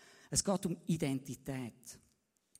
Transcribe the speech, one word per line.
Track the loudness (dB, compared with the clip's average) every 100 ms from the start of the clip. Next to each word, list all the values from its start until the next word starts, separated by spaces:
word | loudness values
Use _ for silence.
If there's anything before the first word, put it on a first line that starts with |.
| -20 -20 -4
Es | 0
geht | 4 2 2
um | -2 0
Identität. | 2 2 0 -4 -10 -6 -6 -6 -10 -18 -20 _ _ _ _ _ -20